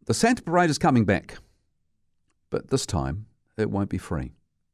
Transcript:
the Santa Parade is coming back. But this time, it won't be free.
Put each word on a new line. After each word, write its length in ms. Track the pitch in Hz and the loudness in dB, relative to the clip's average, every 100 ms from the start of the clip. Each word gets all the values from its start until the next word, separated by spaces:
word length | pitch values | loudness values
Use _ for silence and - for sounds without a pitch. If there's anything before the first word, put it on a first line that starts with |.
| - | -4
the 60 | |
Santa 300 | 107 226 247 | 2 2 2
Parade 260 | - 175 175 | 0 2 2
is 80 | 143 | 2
coming 280 | 165 127 104 | 4 4 4
back. 320 | 92 - - - _ _ _ _ _ _ _ _ _ _ | 0 -2 -20 -20 _ _ _ _ _ _ _ _ _ _
But 200 | - - | -8 -4
this 160 | 135 - | -4 -2
time, 420 | 90 67 85 110 _ _ - | -4 -4 -6 -10 _ _ -6
it 160 | 107 | -4
won't 180 | 101 101 | -2 -4
be 80 | 95 | -6
free. 360 | - 78 64 - _ _ _ | -6 -8 -8 -14 _ _ _